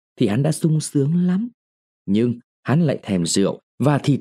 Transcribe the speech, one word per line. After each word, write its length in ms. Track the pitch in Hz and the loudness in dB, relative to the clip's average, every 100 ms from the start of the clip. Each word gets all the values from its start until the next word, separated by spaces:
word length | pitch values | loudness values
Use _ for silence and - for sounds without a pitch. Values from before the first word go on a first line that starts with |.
| _ - | _ -2
thì 120 | 110 | 0
hắn 160 | 196 | 0
đã 80 | 147 | 0
sung 280 | 151 165 156 | 0 0 0
sướng 480 | - 147 139 175 180 | -2 -2 0 0 0
lắm. 220 | 185 240 - _ _ _ _ - | -2 -4 -12 _ _ _ _ -2
Nhưng 340 | 101 120 120 _ _ | 0 0 -2 _ _
hắn 180 | - 139 | -2 0
lại 180 | 160 - | 2 -2
thèm 220 | - 95 85 | -2 -2 0
rượu 360 | - 95 - _ _ | 0 0 -2 _ _
và 180 | 131 139 | 0 2
thịt 220 | - 135 | 0 -2